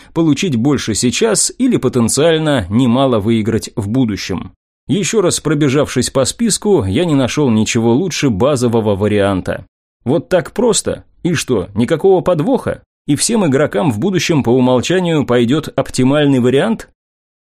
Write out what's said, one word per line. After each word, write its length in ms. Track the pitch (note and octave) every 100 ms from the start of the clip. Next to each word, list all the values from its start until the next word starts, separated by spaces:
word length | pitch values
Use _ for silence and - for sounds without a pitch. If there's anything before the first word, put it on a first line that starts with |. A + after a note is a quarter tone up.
| -
получить 420 | - E3 C#3+ F#3+ A#2+
больше 380 | C3 B2+ -
сейчас 560 | G#2 B2 - A3+ F#3+ - -
или 220 | B3+ E3+
потенциально 880 | B2+ B2 A2+ - E3 D#3+ D#3 C#3 F2
немало 500 | G#2+ C3 A#2+ C3+ A2+
выиграть 520 | G#2 A2+ A2 A2 - -
в 120 | G2+
будущем. 640 | B2+ A#2+ F#2+ - F2 - - _ _ -
Еще 360 | E3 F#3 A3+
раз 180 | F3 -
пробежавшись 720 | D3+ D#3 D3 C#3+ C3 C3 A2+
по 160 | C3+ C3
списку, 580 | - A#3 - G#3+ F#3
я 220 | F#2+ G#2 F3+
не 80 |
нашел 340 | C#3 B2+ - C#3
ничего 460 | A2 G#2+ A#2 A#2
лучше 340 | A#2+ F#3 - D3
базового 640 | F#2 B2+ C#3 A#2+ A2+ G#2+
варианта. 720 | G2 G#2 G#2 G2 F#2+ - - - _ _ _
Вот 240 | A2+ D3+ -
так 240 | F3+ -
просто? 520 | - A#3+ G3 - - - _
И 100 | E3+
что, 360 | E3 - A2+ E2
никакого 460 | G2+ A#2+ D#3 F#3+ F#3
подвоха? 600 | E3+ F3 F3+ C#4 - - _ _ -
И 100 | C#3+
всем 300 | - A3+ F3
игрокам 440 | C3 C#3 G3+ F3+
в 80 | G#2
будущем 440 | E3+ F#3 - D#3
по 80 | A#2
умолчанию 760 | C3 B2+ B2+ A#2+ F3+ F3 D#3+
пойдет 480 | A#2 B2 A#2 D#3 -
оптимальный 680 | - - - B2+ D3 C#3+ C3+
вариант? 500 | A#2+ C3+ G3+ A#3 - _ _ _ _ _